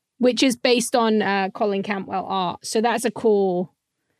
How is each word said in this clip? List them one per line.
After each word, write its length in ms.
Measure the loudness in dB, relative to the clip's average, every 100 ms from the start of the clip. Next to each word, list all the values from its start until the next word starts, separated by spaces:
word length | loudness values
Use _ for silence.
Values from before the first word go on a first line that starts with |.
| _ 0
which 240 | 0 4
is 140 | 2 2
based 400 | 2 2 2 0
on, 240 | 2 2
uh, 300 | 2 0 -2
Colin 280 | -2 -2 -2
Campwell 420 | -2 -6 -6 -6 -4
art. 380 | -2 -4 -6
So 160 | -4 0
that's 240 | 0 0
a 60 | -4
cool 640 | -2 2 2 2 0 -4 _ _ _ _